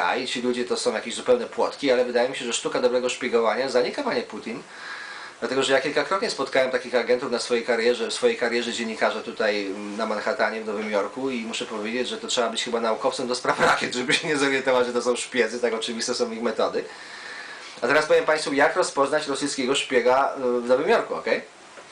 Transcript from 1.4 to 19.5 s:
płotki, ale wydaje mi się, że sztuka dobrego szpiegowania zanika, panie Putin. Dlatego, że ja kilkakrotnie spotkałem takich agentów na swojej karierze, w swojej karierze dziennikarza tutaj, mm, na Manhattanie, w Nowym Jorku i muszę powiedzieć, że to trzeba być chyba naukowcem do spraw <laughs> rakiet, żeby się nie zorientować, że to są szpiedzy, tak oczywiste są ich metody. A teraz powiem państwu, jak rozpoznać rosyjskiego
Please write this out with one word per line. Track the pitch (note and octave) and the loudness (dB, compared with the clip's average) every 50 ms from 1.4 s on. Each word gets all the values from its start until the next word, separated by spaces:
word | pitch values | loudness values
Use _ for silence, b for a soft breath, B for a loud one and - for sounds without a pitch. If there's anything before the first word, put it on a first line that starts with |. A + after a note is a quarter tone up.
| A2 | 4
płotki, | - - A#2+ G2+ F#2+ - - C#3+ C3+ | -4 -2 0 0 0 0 0 2 4
ale | B2 B2 B2 | 4 4 4
wydaje | B2 A#2+ A#2+ B2 C3 | 2 4 2 2 2
mi | C3+ | 0
się, | C3 B2 | -4 -4
że | A#2 A2+ | -2 -2
sztuka | - - D#3 D3 C3 | -2 -2 -2 0 2
dobrego | B2 B2 A#2+ B2+ A#2+ B2 | 2 4 4 4 0 0
szpiegowania | A#2+ - C3 B2 A2 A#2 A2+ A2 G#2+ A#2 C3 C3+ | -2 -2 -2 2 2 4 4 4 2 0 -2 2
zanika, | A#2 B2 - G3+ - - C#4 | 2 2 2 2 -2 -2 -2
panie | B3 D3+ B2 | -2 -2 -2
Putin. | - - - G3+ - - A#3 - - B B B B B B B B B B B B B B - | -4 -4 -10 -10 -8 -8 -8 -10 -12 B B B B B B B B B B B B B B -8
Dlatego, | A#2 - B2+ C3+ B2+ | -4 -2 0 0 2
że | C3 C#3 | 4 4
ja | C3 | 4
kilkakrotnie | - D3+ C#3+ D3+ C#3+ - F#3+ G3 - - | 2 2 0 0 0 2 0 0 0 -2
spotkałem | - - C3+ - - C#3 C3 B2 | -2 -2 -4 0 2 2 2 2
takich | C3 B2 - A#2 A#2+ | 0 -2 -2 0 0
agentów | A#2+ A#2 A#2 B2 B2 C#3 A#2+ | 0 2 2 2 2 2 -2
na | A#2+ A#2 | -2 -4
swojej | - - B2 A#2 A2 | 0 0 0 0 2
karierze, | - A#2+ A2+ A2+ A#2+ B2 A2+ A2+ | 0 0 4 4 2 2 2 -2
w | G#2 - | -4 -2
swojej | - B2 A#2+ A2+ | 2 2 2 2
karierze | - B2 A#2 A#2 A#2+ A#2 A#2+ A2 | 2 0 0 0 0 -2 -2 -4
dziennikarza | A2 A#2 A2+ A2 - A#2+ G#2+ G#2+ A2 | -4 -4 -4 -2 0 0 0 0 -2
tutaj, | - A#2+ G#2+ - A2+ G#2+ G#2 G#2 G2 | -6 -8 -4 0 0 0 2 0 -2
mm, | G2 F#2+ G#2 G#2 G#2 G2+ | -4 -6 -6 -8 -8 -6
na | G#2+ A2+ | -4 -4
Manhattanie, | A2 G#2+ G#2 - A2+ A2 - A2 G#2+ A2 A2 | -2 -2 -2 -2 -2 0 2 0 0 0 -4
w | G#2+ | -6
Nowym | G#2+ G2+ G#2 G#2+ G#2+ | -4 -4 -4 -4 -2
Jorku | G#2+ G2 G2 G2+ - C3 C3 C3+ | 0 0 -2 -2 -4 -4 -4 -4
i | B2+ A#2 | -4 -4
muszę | A2+ A2+ A2 - B2+ | -4 -6 -6 -6 -6
powiedzieć, | - A2+ G#2+ G#2 A2 A#2 B2+ B2 | -6 -6 -6 -4 -4 -2 -2 -4
że | A2+ A2+ | -4 -6
to | G#2+ A#2 | -8 -4
trzeba | G#2 - B2+ A#2 A2 | -2 0 0 0 0
być | A2+ - - | -2 -4 -4
chyba | B2 A2+ A#2 | -2 -2 0
naukowcem | A#2 A2+ A2 - - C3 - - C3 | 0 0 0 0 0 -2 -2 -2 -4
do | A#2+ B2 | -4 -4
spraw | - - - - - B2+ | -2 0 -2 0 2 2
<laughs> | B2 | 2
rakiet, | - - B2 - - | 2 2 0 -2 -2
żeby | B2 B2 C3 D3+ | -4 -2 0 0
się | - - | 0 0
nie | D#3+ D3+ | -2 0
zorientować, | C#3 C#3 C#3 C3+ C3 C3 C3+ B2+ B2 B2 | 2 2 2 2 0 2 2 4 4 2
że | A#2+ A#2+ | 2 0
to | A#2+ | 0
są | A#2 B2 A#2+ | 0 0 0
szpiedzy, | - - - - B2 A2+ A2 A#2+ B2 | 0 -4 -2 0 0 0 0 0 -2
tak | B2 A#2 A2 | 0 0 0
oczywiste | A2 - B2 A2+ A2+ - - A#2+ | -2 -4 -6 -6 -4 -4 -4 -2
są | - A#2+ A2+ | -2 -2 -2
ich | A2+ A2 | -2 -2
metody. | A#2 A2+ A2 - G#2+ - - - - B B B B B B B B B B B B B B B B B B B | -2 -2 0 0 0 0 0 -4 -6 B B B B B B B B B B B B B B B B B B B
A | - | 0
teraz | A#2+ C#3+ D3+ D3+ | 4 4 4 4
powiem | - E3+ E3 - | 6 4 4 4
państwu, | - D#3 D#3 - D#3+ C#3 | 4 2 0 0 0 2
jak | C#3 D3 D#3+ - | 4 4 4 4
rozpoznać | F#3 E3+ - - C#3+ C#3 C#3 D3+ D3+ D3 | 2 0 0 2 0 2 2 2 0 0
rosyjskiego | C#3 C#3 C3 C#3+ C#3+ | -2 -4 -2 -2 -4